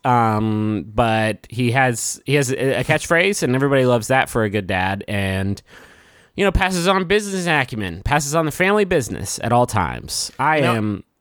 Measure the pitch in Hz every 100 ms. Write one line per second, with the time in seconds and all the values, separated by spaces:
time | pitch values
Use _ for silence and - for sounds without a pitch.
0 | 131 120 113 107 110 107 107 107 107 107
1 | 117 110 110 101 - 113 120 127 131 117
2 | - - - 143 127 135 135 123 127 156
3 | - 170 190 208 139 131 139 135 127 120
4 | 104 131 - 120 107 101 92 92 95 98
5 | - 101 98 95 98 98 _ - - -
6 | _ _ _ - 196 185 185 180 175 190
7 | 170 208 202 190 175 151 127 117 95 82
8 | - 147 139 160 156 - 190 208 190 170
9 | 110 98 82 - 113 120 123 107 78 60
10 | 71 - - - 143 156 131 113 107 101
11 | - _